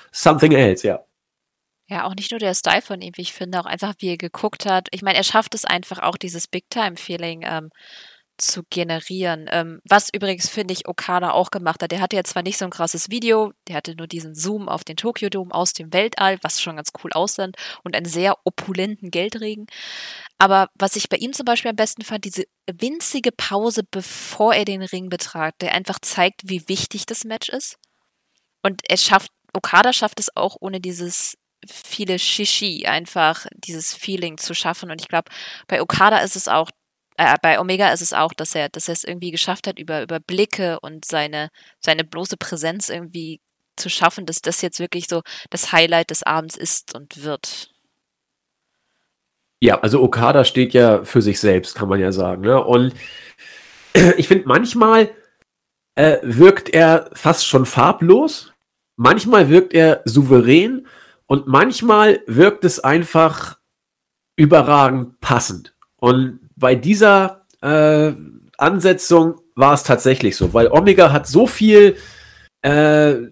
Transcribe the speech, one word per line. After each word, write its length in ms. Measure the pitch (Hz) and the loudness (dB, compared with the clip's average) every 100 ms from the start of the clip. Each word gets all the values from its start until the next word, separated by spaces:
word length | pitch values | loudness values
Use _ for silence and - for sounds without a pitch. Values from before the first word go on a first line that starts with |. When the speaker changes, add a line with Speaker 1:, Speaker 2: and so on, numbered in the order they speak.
| _ | _
Speaker 1:
something 400 | - 165 156 156 | -2 2 4 4
else, 360 | 139 117 92 104 | 4 4 2 -2
ja. 120 | - - _ _ _ _ _ _ _ - | -6 -10 _ _ _ _ _ _ _ -14
Speaker 2:
Ja, 180 | 196 - | -10 -8
auch 100 | 190 | -10
nicht 160 | 202 | -12
nur 80 | 233 | -8
der 160 | 208 180 | -4 -4
Style 260 | 175 190 | -2 -2
von 180 | - 190 | -4 -12
ihm, 120 | 180 175 | -14 -16
wie 60 | |
ich 120 | 180 | -16
finde, 260 | - 180 185 | -14 -10 -8
auch 80 | 170 | -8
einfach, 260 | 175 202 202 | -8 -10 -10
wie 100 | 185 | -10
er 80 | 170 | -8
geguckt 480 | 175 - 214 - 202 | -10 -8 -10 -8 -4
hat. 220 | 185 185 | -4 -4
Ich 140 | - | -8
meine, 140 | 196 185 | -4 -2
er 60 | |
schafft 300 | 196 220 220 | 0 -2 -2
es 120 | 220 - | -2 -2
einfach 340 | 180 185 185 | -4 -6 -8
auch, 180 | - 185 | -6 -6
dieses 300 | 180 170 - | -10 -10 -10
Big-Time-Feeling, 960 | 180 - 240 208 170 - 170 170 165 | -10 -10 -8 -8 -8 -12 -10 -10 -12
ähm, 260 | 160 160 160 _ _ - - _ _ - | -12 -12 -12 _ _ -20 -20 _ _ -8
zu 260 | - - 170 | -6 -6 -8
generieren. 760 | - 170 165 - 185 180 160 156 | -8 -6 -8 -10 -8 -6 -8 -6
Ähm, 300 | 170 165 160 - | -6 -6 -12 -2
was 220 | 202 - | 0 0
übrigens, 380 | 208 196 180 - | -6 -8 -8 -8
finde 240 | - 185 | -8 -8
ich, 160 | 185 - | -10 -10
Okada 420 | 180 - 180 175 | -12 -6 -6 -2
auch 200 | - 180 | -2 -4
gemacht 300 | 196 170 160 | -6 -8 -8
hat. 100 | 170 | -8
Der 100 | 175 | -6
hatte 160 | 185 196 | -6 -4
ja 60 | |
zwar 200 | 180 - | -4 -4
nicht 140 | 175 196 | -6 -8
so 80 | 185 | -10
ein 60 | |
krasses 380 | - 165 165 - | -8 -6 -4 -6
Video, 440 | 233 226 220 214 - - | -6 -2 -2 -2 -8 -14
der 100 | 160 | -12
hatte 180 | - 165 | -12 -14
nur 120 | 165 | -16
diesen 280 | 170 160 156 | -14 -12 -8
Zoom 320 | 170 208 196 | -6 -6 -8
auf 160 | 160 | -10
den 140 | - 160 | -10 -10
Tokyo 320 | 226 240 202 | -10 -8 -8
Dome 240 | 196 180 | -10 -8
aus 200 | 170 175 | -6 -6
dem 200 | - 160 | -6 -6
Weltall, 460 | 180 220 - 190 190 | -4 -4 -4 -4 -4
was 180 | 156 - | -6 -6
schon 160 | - 156 | -8 -10
ganz 140 | 151 - | -12 -12
cool 100 | - | -10
aussah, 360 | 160 202 - 190 - - - | -6 -6 -6 -10 -12 -18 -16
und 120 | 180 170 | -8 -6
einen 120 | 170 | -4
sehr 280 | 165 190 - | -2 -2 -4
opulenten 680 | - - - 180 196 208 180 | -6 -10 -10 -8 -8 -10 -10
Geldregen. 560 | 170 196 220 214 214 214 - - - - - - - | -8 -8 -8 -12 -14 -16 -20 -18 -18 -18 -20 -10 0
Aber 320 | 190 190 190 | 2 2 0
was 220 | - 196 208 | -2 -2 -2
ich 120 | - | -2
bei 100 | 196 | -6
ihm 160 | 240 | -6
zum 120 | 277 247 | -6 -4
Beispiel 240 | 240 240 | -4 -4
am 80 | 220 | -4
besten 260 | 220 - | -2 -4
fand, 220 | 214 214 196 | -8 -12 -8
diese 200 | 185 - _ - | -8 -8 _ -16
winzige 640 | 175 240 320 - 285 240 | -10 -8 -2 -2 -2 -6
Pause, 520 | - - 202 226 226 202 | -6 -6 -4 -4 -4 -8
bevor 640 | 196 185 - - - 220 226 | -10 -10 -10 -10 -2 0 0
er 100 | 202 | -2
den 160 | 196 | -8
Ring 260 | 185 185 185 | -10 -12 -10
betrat, 460 | 175 - 165 160 - | -10 -10 -8 -10 -8
der 120 | 175 | -6
einfach 260 | - 190 185 | -4 -4 -4
zeigt, 400 | - - 180 - 190 | -2 0 -2 -2 -8
wie 220 | 185 - | -8 -6
wichtig 380 | 190 - 208 - | -8 -8 -10 -8
das 200 | 226 226 | -8 -8
Match 220 | 220 - | -10 -10
ist. 300 | 262 - - _ _ _ _ _ _ _ _ | -10 -10 -14 _ _ _ _ _ _ _ _
Und 180 | 196 190 - | -8 -8 -4
er 80 | 185 | -4
schafft, 340 | 214 196 - _ _ | 0 0 0 _ _
Okada 400 | 196 - 175 233 | -10 0 2 2
schafft 260 | 254 214 - | 0 -4 -4
es 160 | - - | -6 -4
auch, 220 | 190 - | -6 -6
ohne 220 | 190 190 | -10 -10
dieses 560 | 180 175 175 175 - - _ _ - | -10 -10 -8 -6 -6 -10 _ _ -20
viele 520 | - - - 196 180 | -18 -12 -8 -6 -4
Shishi 640 | - - 202 - 202 160 - | -4 -4 -2 -4 -4 -6 -4
einfach 640 | 151 170 185 160 160 - - | -4 -6 -2 0 -2 -8 -18
dieses 380 | - 160 156 - | -14 -8 -8 -8
Feeling 420 | - 190 170 156 | -8 -8 -10 -10
zu 160 | - | -10
schaffen. 380 | 170 170 170 180 | -6 -6 -8 -10
Und 100 | 160 | -14
ich 60 | - | -8
glaub, 220 | 165 - - - - - | -6 -6 -12 -18 -20 -8
bei 140 | 131 | -6
Okada 380 | - - 196 214 | -4 2 2 2
ist 160 | 190 185 | 0 -4
es 120 | - | -2
auch, 220 | 151 165 - _ _ _ - | -2 -4 -10 _ _ _ -2
äh, 180 | 156 143 | 2 2
bei 180 | 165 156 | 2 0
Omega 320 | 180 185 196 | 0 -2 0
ist 100 | - | 0
es 120 | 156 | -2
auch, 200 | - 160 | -2 -4
dass 200 | - 160 | -4 -4
er, 160 | 160 143 | -4 -6
dass 180 | - - | -8 -8
er 60 | |
es 100 | 170 | -6
irgendwie 280 | - 175 175 | -8 -10 -10
geschafft 340 | 165 - 190 - | -8 -6 -8 -10
hat, 140 | 190 | -12
über, 240 | 156 156 | -10 -10
über 160 | 117 165 | -8 -12
Blicke 600 | - 185 208 - 180 165 | -8 -4 -4 -4 -8 -8
und 240 | - 156 - | -12 -12 -8
seine, 440 | 160 151 151 156 _ _ _ | -6 -6 -8 -12 _ _ _
seine 240 | - 156 | -4 -4
bloße 340 | 160 165 185 190 | -4 -10 -10 -10
Präsenz 520 | - 165 160 185 - | -10 -8 -6 -6 -6
irgendwie 520 | - 170 175 160 156 _ _ _ - | -8 -14 -14 -14 -16 _ _ _ -14
zu 120 | 180 | -10
schaffen, 360 | - 170 190 165 | -4 -2 -4 -6
dass 160 | 165 | -6
das 200 | 165 170 | -4 -4
jetzt 180 | 180 - | -6 -8
wirklich 280 | 175 175 165 | -10 -10 -8
so 140 | 170 - - - | -8 -8 -16 -12
das 220 | 170 - | -6 0
Highlight 400 | 170 165 170 165 | 2 2 2 0
des 100 | 160 | 0
Abends 320 | - 160 160 - | 0 -2 -4 -6
ist 380 | 165 - - | -2 -2 -4
und 300 | - 143 - | -14 -20 -14
wird. 480 | 147 143 - - - _ _ _ _ _ _ _ _ _ _ _ _ _ _ _ _ _ _ _ | -10 -10 -12 -14 -16 _ _ _ _ _ _ _ _ _ _ _ _ _ _ _ _ _ _ _
Speaker 1:
Ja, 180 | 123 - | 0 2
also 240 | 110 135 | 2 2
Okada 400 | 127 117 117 143 | 2 2 2 4
steht 300 | 123 131 123 | 2 2 2
ja 300 | 123 117 104 | 4 6 4
für 180 | 98 123 | 2 0
sich 180 | 104 98 | 2 2
selbst, 340 | 104 92 90 | 2 2 0
kann 160 | - 98 | -6 -4
man 100 | 98 | -2
ja 120 | 95 | -2
sagen, 300 | 95 90 92 | -2 -4 -2
ne? 220 | 101 131 | 2 2
Und 300 | 120 123 127 - - - - - - - - - _ | 4 2 2 -4 -14 -20 -20 -20 -20 -20 -20 -20 _
<clears throat> 240 | 190 180 180 | 4 6 4
ich 100 | 151 | 2
find, 180 | 190 135 | 2 2
manchmal, 640 | 139 233 240 220 226 214 - _ _ _ _ _ _ _ - | 0 0 2 4 4 4 -2 _ _ _ _ _ _ _ 2
äh, 220 | 156 147 | 2 2
wirkt 480 | 123 117 180 196 - | 0 8 8 8 2
er 400 | 160 165 165 - | 4 6 4 0
fast 340 | - 156 160 - | -2 0 0 2
schon 180 | 131 131 | 2 2
farblos, 840 | - 139 - 170 214 302 - - _ _ _ _ - | 2 2 4 6 6 4 -4 -14 _ _ _ _ 2
manchmal 520 | 123 208 208 220 143 | 4 4 6 6 8
wirkt 240 | 165 185 | 6 6
er 280 | 165 160 151 - | 4 4 4 2
souverän 800 | 117 135 127 120 156 214 262 - - _ _ - | 2 6 6 8 6 4 -2 -10 -20 _ _ -2
und 200 | 139 139 | -2 2
manchmal 760 | 135 226 - 233 214 214 - - | 2 2 2 2 6 6 4 2
wirkt 380 | 117 190 202 180 | 4 4 4 0
es 160 | - | 0
einfach 760 | 131 160 165 165 160 151 - - _ _ _ _ _ _ _ - | 0 0 2 2 2 0 -12 -16 _ _ _ _ _ _ _ 2
überragend 840 | 151 151 127 143 135 131 123 - | 6 6 6 4 4 2 -6 -8
passend. 520 | - 120 - 87 - _ _ _ | -2 0 -2 -6 -14 _ _ _
Und 440 | 123 127 131 123 _ _ | 2 4 2 -6 _ _
bei 200 | 131 127 | 2 2
dieser, 680 | 127 202 208 196 190 - _ _ | 2 4 6 6 4 -4 _ _
äh, 520 | 139 151 151 151 151 135 76 57 _ - | -2 2 4 4 2 -2 -12 -20 _ 0
Ansetzung 840 | 147 190 185 185 - 170 165 170 _ - | 0 4 2 2 4 4 4 0 _ -2
war 180 | 135 | 2
es 100 | 143 | 2
tatsächlich 520 | - 123 131 135 110 - | 2 2 2 2 0 0
so, 160 | 90 | 0
weil 140 | 113 117 | 4 4
Omega 440 | 147 202 190 165 | 6 6 6 6
hat 160 | 143 - | 4 2
so 200 | 147 247 | 2 2
viel, 480 | - 214 208 202 - - - - _ _ _ | 2 6 8 8 6 -6 -20 -20 _ _ _
äh, 540 | 139 147 151 151 151 131 117 | 0 4 4 4 4 2 -4